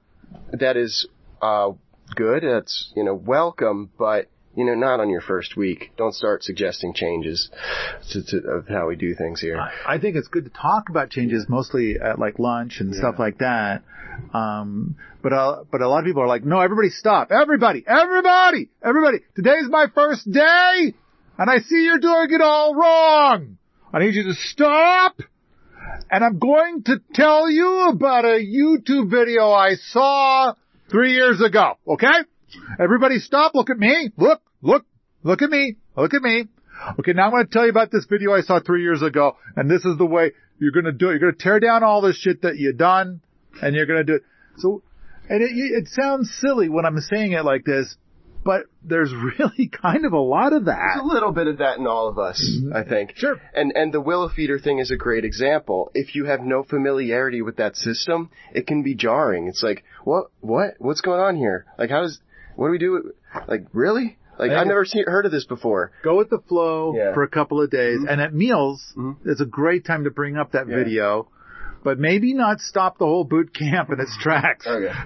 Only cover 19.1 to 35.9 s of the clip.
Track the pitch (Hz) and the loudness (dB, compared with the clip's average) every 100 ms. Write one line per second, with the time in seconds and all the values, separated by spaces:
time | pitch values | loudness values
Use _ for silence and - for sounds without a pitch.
19.1 | 214 _ - 202 311 254 311 294 294 294 | 0 _ -2 2 2 2 2 2 2 2
20.1 | 285 208 269 311 349 359 370 311 - _ | 0 0 2 6 6 4 4 0 -2 _
21.1 | _ _ - 196 254 - 330 330 330 339 | _ _ -4 2 2 2 2 2 2 4
22.1 | 330 330 320 311 302 302 294 330 330 320 | 4 4 4 4 4 2 4 4 6 6
23.1 | 302 277 214 123 92 _ _ - 156 202 | 6 6 2 -2 -20 _ _ -4 0 2
24.1 | 208 190 175 - - 294 302 339 370 370 | 0 -2 -6 -8 0 2 4 4 6 4
25.1 | - - _ _ _ _ - - - - | 0 -20 _ _ _ _ -18 -14 -12 -2
26.1 | 196 233 175 247 302 339 330 220 269 _ | 2 2 2 2 4 2 -2 -2 -2 _
27.1 | 294 302 302 320 311 359 370 359 190 269 | 2 4 6 4 2 2 2 2 2 2
28.1 | 247 233 226 202 247 302 302 233 277 196 | 2 4 2 0 2 2 2 2 0 2
29.1 | 240 240 226 214 202 196 185 - 233 269 | 2 2 4 4 6 4 2 -2 2 2
30.1 | 277 269 262 262 - _ _ - 208 254 | 4 4 4 2 -2 _ _ -2 2 2
31.1 | 254 254 190 226 208 160 - - 147 254 | 4 4 4 4 4 2 0 -4 0 4
32.1 | 330 320 _ _ - - - 175 233 262 | 2 0 _ _ -20 -16 -2 2 4 2
33.1 | 254 - 277 311 277 254 240 214 320 247 | 0 0 2 4 2 0 2 2 2 0
34.1 | - 220 311 _ _ 139 277 _ _ _ | 2 2 2 _ _ 2 2 _ _ _
35.1 | _ 151 190 294 285 269 214 _ | _ -2 0 0 0 -2 -6 _